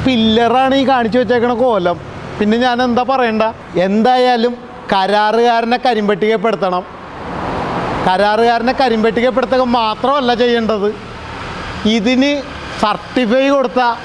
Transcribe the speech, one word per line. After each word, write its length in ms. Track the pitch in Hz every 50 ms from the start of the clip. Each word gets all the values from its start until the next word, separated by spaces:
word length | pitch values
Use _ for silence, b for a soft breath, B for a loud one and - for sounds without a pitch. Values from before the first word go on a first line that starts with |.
| -
പില്ലറാണ് 680 | 262 262 220 220 220 214 233 233 233 233 254 262 262 269 277
ഈ 40 | 269 226
കാണിച്ചു 280 | 269 247 233 220 185 254
വെച്ചേക്കണ 320 | 247 196 247 240 220 247 247 220 254
കോലം. 340 | 254 226 196 175 175 175 160 - - - - - - - -
പിന്നെ 180 | 208 208 220 233 254
ഞാൻ 120 | 254 240 233 254
എന്താ 160 | 247 240 240 247 226
പറയണ്ട? 340 | 269 262 247 226 220 214 220 220 220 - - - - 175 180
എന്തായാലും 680 | 190 202 220 220 247 254 254 247 254 247 226 226 247 240 240 - - - - - -
കരാറുകാരനെ 840 | 208 196 190 190 202 208 214 214 214 226 233 240 233 233 233 226 240 240 -
കരിമ്പട്ടികപ്പെടുത്തണം. 1000 | 254 240 214 208 202 208 175 214 214 226 220 190 226 220 156 190 185 180 180 202 - - - - - - - - - - - - - - - - - - - - - - - -
കരാറുകാരനെ 680 | 185 185 185 202 208 214 214 233 240 233 233 226 247 262 -
കരിമ്പട്ടികപ്പെടുത്തുക 840 | 269 254 226 220 214 226 190 240 233 254 214 254 254 196 262 254 254 240 240 247
മാത്രമല്ല 560 | 226 214 214 214 - 262 277 294 262 240 240 208
ചെയ്യേണ്ടത്, 460 | 247 240 240 233 226 214 220 202 196 208 220 - - - - - - - - - - - - - - - - - - 208 220
ഇതിന് 360 | 233 190 247 254 247 269 285 285 285 254 - - - - - - -
സർട്ടിഫൈ 640 | - 214 202 - - - - 254 254 202 240 269 269 277 285
കൊടുത്ത 260 | 277 254 233 - 247 247 233 233 233